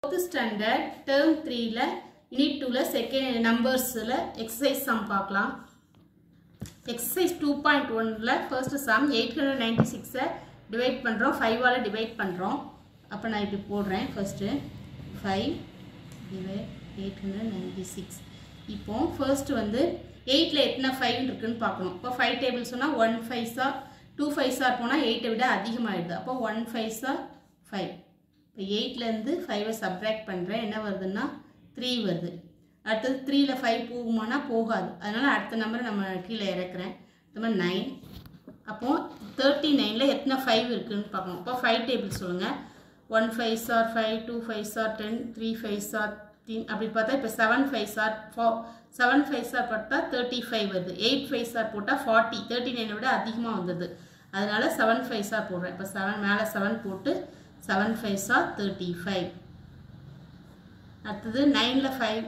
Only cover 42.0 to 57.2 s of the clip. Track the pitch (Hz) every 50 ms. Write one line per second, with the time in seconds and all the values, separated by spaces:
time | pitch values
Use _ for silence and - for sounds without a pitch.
42 | 202 196 - - 196 180 175 180 196 233 277 285 - - - - - - - _
43 | _ _ 220 220 220 233 - - 240 226 226 226 - - 240 226 226 226 226 226
44 | 220 220 220 226 226 - 240 233 226 - 220 208 208 202 - 226 220 220 220 -
45 | 214 214 226 233 - - - - 226 226 226 - - 214 208 208 - - - 220
46 | 214 208 208 - - - - _ _ - 226 220 - - 220 190 220 220 220 226
47 | 220 226 269 262 226 226 208 - 226 220 233 262 277 - 262 226 208 202 - 220
48 | 214 190 - - - - - - 226 226 226 226 - - - - - - - -
49 | 247 240 269 285 294 - 285 240 226 - - 247 233 - 220 214 - - 269 285
50 | 320 - - 247 240 - 262 247 220 - 240 220 208 196 185 185 170 180 175 175
51 | 208 233 269 - - - 277 233 233 226 - 233 220 220 220 208 202 240 277 277
52 | - 247 220 226 226 - - 208 196 - 233 247 247 285 240 240 220 214 208 220
53 | 247 262 240 208 - 226 220 233 233 233 214 190 180 175 175 170 175 - - -
54 | - - - - - - - 190 208 208 208 220 254 311 - - 240 220 226 254
55 | 262 - 254 214 202 - 226 220 208 202 185 175 175 180 180 - 196 196 - 202
56 | 190 190 202 208 202 196 202 208 220 - - 208 196 208 220 226 - 196 190 190
57 | - 285 349 370